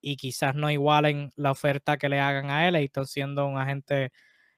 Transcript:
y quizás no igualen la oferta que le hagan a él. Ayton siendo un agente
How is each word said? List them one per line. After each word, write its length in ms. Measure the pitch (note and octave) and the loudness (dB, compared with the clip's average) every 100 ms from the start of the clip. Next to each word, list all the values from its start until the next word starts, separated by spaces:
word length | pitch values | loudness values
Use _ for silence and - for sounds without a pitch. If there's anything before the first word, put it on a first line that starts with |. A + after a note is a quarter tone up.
y 160 | D3 C#3 | -8 -6
quizás 380 | C3 - C#3+ | -6 -2 -2
no 160 | C#3 D3+ | 0 0
igualen 640 | D3 C#3+ D3+ D3+ C#3+ C#3+ - | 2 4 6 4 0 -6 -2
la 140 | C#3+ | -2
oferta 460 | C#3 D3 C#3+ - D3 | 0 0 0 0 -2
que 120 | C#3+ | 0
le 120 | C#3 | 0
hagan 300 | C#3 C#3 C#3+ | 0 0 -2
a 180 | C#3+ F3 | 2 2
él. 80 | F3 | 2
Ayton 300 | C#3 - C3+ | 0 -2 -6
siendo 400 | - C#3 C#3+ C#3 | -4 -4 -2 -2
un 120 | C3+ | -2
agente 540 | C3+ C#3 - C#3 B2+ - _ _ _ | -4 -4 -2 -2 -2 -6 _ _ _